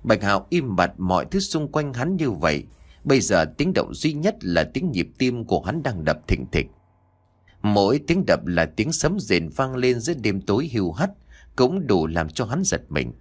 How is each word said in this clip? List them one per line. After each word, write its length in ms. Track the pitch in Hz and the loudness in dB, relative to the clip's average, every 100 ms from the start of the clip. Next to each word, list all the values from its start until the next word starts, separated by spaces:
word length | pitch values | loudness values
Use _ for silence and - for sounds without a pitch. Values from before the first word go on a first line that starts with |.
Bạch 180 | 117 107 | 2 0
Hạo 240 | 101 101 - | 2 0 2
im 260 | 175 131 90 | -2 0 2
bặt 160 | 90 - | 0 0
mọi 260 | 92 92 | 0 0
thứ 160 | - 196 | 0 -4
xung 320 | 196 160 147 | -2 -4 -2
quanh 200 | 151 147 | -2 -2
hắn 240 | 120 143 190 | -4 -4 0
như 140 | 147 | -2
vậy. 340 | 87 80 73 - - - - | 0 0 0 -6 -20 -20 -10
Bây 160 | - 135 | 2 2
giờ 240 | 92 92 | 4 2
tiếng 280 | 78 - 160 | 2 0 0
động 200 | 135 - | 0 -2
duy 180 | 71 156 | -2 -4
nhất 240 | 147 180 - | 0 -2 -2
là 240 | 90 85 80 | -2 0 0
tiếng 180 | 131 175 | -2 -2
nhịp 160 | 98 78 - | -2 -4 -2
tim 260 | 127 120 | -2 -2
của 160 | 110 90 | -2 0
hắn 220 | 95 156 | 0 -4
đang 220 | 139 98 | -4 -2
đập 240 | 78 76 - | -2 -2 -2
thình 180 | - 64 | -4 -2
thịch. 140 | 76 - - _ _ _ _ _ _ _ _ | -4 -4 -12 _ _ _ _ _ _ _ _
Mỗi 380 | 104 101 98 147 - | 0 4 4 2 0
tiếng 180 | 180 131 | 0 2
đập 200 | 82 85 | 0 2
là 200 | 85 82 | 0 0
tiếng 260 | - 107 | 0 -2
sấm 280 | 80 156 202 | 0 0 -2
rền 280 | 113 87 80 - | 0 0 0 -4
vang 200 | 131 127 | -4 0
lên 240 | 127 120 | 0 0
giữa 140 | 113 156 | -2 -2
đêm 180 | 107 98 | -2 -2
tối 280 | 92 104 160 | 0 0 0
hiu 200 | 117 90 | -2 -2
hắt, 180 | 87 190 - - - - - | -2 -4 -4 -20 -20 -12 2
cũng 300 | 127 190 135 | 4 4 2
đủ 200 | 92 80 | 2 2
làm 220 | 82 80 | -2 -2
cho 160 | - | -4
hắn 180 | 110 147 | -4 -2
giật 180 | 190 - - | -2 -2 -4
mình. 240 | 73 60 55 | -4 -4 -10